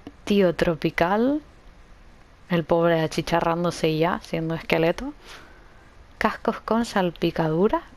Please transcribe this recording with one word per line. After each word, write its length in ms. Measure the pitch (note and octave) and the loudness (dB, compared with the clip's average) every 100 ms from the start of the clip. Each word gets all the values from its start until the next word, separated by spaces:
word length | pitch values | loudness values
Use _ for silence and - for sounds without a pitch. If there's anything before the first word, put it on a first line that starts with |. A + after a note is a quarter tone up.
| - - | -20 -12
Tío 300 | - G3+ F3 | 0 2 4
tropical. 880 | D#3 F3 D#3 D#3+ - E3+ G#3 B3+ D4+ - - - - - - - - - - - | 2 0 0 -2 0 0 2 0 -2 -6 -20 -20 -20 -20 -20 -20 -20 -20 -16 -4
El 160 | E3+ | -2
pobre 380 | D3+ E3+ E3+ E3 | 2 2 4 2
achicharrándose 960 | D#3+ - - E3+ E3+ E3+ F3 - E3 D#3 | 0 -2 0 0 0 0 -2 0 0 2
ya, 220 | E3 - | 0 -2
siendo 320 | - E3 D#3+ | -6 -6 -4
esqueleto. 580 | D#3+ - E3 E3 - C4 - - - - - - - - - - - | -6 -2 2 2 0 -6 -12 -18 -20 -20 -20 -20 -20 -20 -20 -18 -2
Cascos 440 | G#3+ - - G3+ | -2 -2 -4 -4
con 240 | - A3 | -2 -2
salpicadura. 960 | A#3 G3+ F3+ - E3+ E3 D#3 D#3+ G#3+ E4 - | 0 0 -2 0 -2 0 0 2 2 0 -6